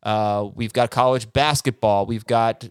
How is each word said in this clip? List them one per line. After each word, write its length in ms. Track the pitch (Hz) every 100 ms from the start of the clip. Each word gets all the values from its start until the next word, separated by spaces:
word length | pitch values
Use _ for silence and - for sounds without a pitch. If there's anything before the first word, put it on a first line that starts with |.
Uh, 460 | 107 107 104 104 101
we've 200 | 95 113
got 180 | 123 117
college 400 | - 127 131 110
basketball. 760 | - 147 143 139 - 110 101 101
We've 200 | 113 -
got 420 | 117 113 113 113